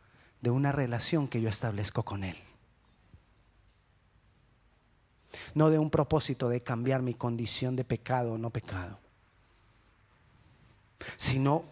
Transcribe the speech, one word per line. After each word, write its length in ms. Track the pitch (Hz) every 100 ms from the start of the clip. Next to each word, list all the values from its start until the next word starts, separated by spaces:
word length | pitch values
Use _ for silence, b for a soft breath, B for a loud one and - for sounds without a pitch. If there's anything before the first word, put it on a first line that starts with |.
| b b b b
de 80 | 120
una 220 | 127 143
relación 560 | 139 127 117 - 160 135
que 120 | 120
yo 100 | 113
establezco 520 | 104 117 101 101 -
con 220 | - 101
Él. 120 | 95 82 - - _ _ _ _ _ - _ _ _ _ _ _ _ _ _ _ _ _ _ _ _ _ _ _ _ _ _ B B
No 160 | 151 156
de 80 | 156
un 140 | 151
propósito 580 | - 143 156 - 127 123
de 140 | 123
cambiar 400 | - 117 123 131
mi 100 | 127
condición 600 | 120 120 117 117 - 127 127
de 80 |
pecado 500 | 123 117 - 127 120
o 40 | 113
no 100 | 117
pecado, 480 | 117 - 95 90 101 - _ _ _ _ _ _ _ _ _ _ _ _ _ - - - _ _ - B B
sino 500 | - 131 139 156 -